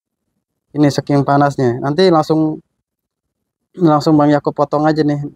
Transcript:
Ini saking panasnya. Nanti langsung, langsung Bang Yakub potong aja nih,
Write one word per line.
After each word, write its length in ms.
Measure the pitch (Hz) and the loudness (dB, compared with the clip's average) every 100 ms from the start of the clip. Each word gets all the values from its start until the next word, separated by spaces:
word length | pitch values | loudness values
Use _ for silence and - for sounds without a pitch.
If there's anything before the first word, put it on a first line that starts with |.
| _ _ _ _ _ _ _ 143 | _ _ _ _ _ _ _ -2
Ini 160 | 147 | 0
saking 320 | 139 - 143 | 0 -2 -2
panasnya. 560 | 135 143 143 139 123 127 | 2 2 0 0 -2 -2
Nanti 320 | 139 151 190 | -4 0 2
langsung, 480 | 160 151 156 156 160 _ _ _ _ _ _ _ _ _ _ _ - | 2 0 -2 -2 -6 _ _ _ _ _ _ _ _ _ _ _ 0
langsung 400 | 170 151 160 151 | 2 2 2 2
Bang 100 | 147 | 2
Yakub 220 | 143 151 | 0 -2
potong 340 | 147 143 147 151 | -4 -2 0 -2
aja 220 | 156 147 | 0 -2
nih, 160 | 143 143 | -2 -8